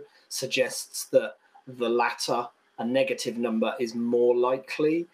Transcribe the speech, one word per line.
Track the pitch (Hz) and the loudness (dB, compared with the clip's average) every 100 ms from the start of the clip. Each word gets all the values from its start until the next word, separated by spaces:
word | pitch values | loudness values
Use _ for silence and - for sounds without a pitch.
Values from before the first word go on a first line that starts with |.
| - _ - | -8 _ -12
suggests | - 131 131 123 - - - - | -8 -4 0 -2 -4 -10 -10 2
that | 135 110 - _ - - | 2 2 -6 _ -20 -16
the | 127 117 | -4 0
latter, | 120 120 - - 120 120 - _ - | 2 0 -2 -2 -2 -4 -10 _ -8
a | 117 | -2
negative | 131 131 120 127 113 | 0 0 -2 -4 -2
number, | 117 110 113 - | -2 0 0 -2
is | 117 | -4
more | 117 120 120 123 120 | -4 0 4 4 4
likely. | 123 131 - - 151 165 170 | 2 0 -4 0 2 0 -4